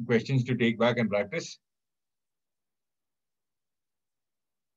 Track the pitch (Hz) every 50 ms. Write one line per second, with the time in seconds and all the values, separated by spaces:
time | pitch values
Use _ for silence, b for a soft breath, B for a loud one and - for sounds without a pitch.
0 | 117 113 120 110 98 - 135 131 117 123 120 113 117 117 110 101 113 120 117 120
1 | 113 101 98 101 101 98 - 165 - - - _ _ _ _ _ _ _ _ _
2 | _ _ _ _ _ _ _ _ _ _ _ _ _ _ _ _ _ _ _ _
3 | _ _ _ _ _ _ _ _ _ _ _ _ _ _ _ _ _ _ _ _
4 | _ _ _ _ _ _ _ _ _ _ _ _ _ _ _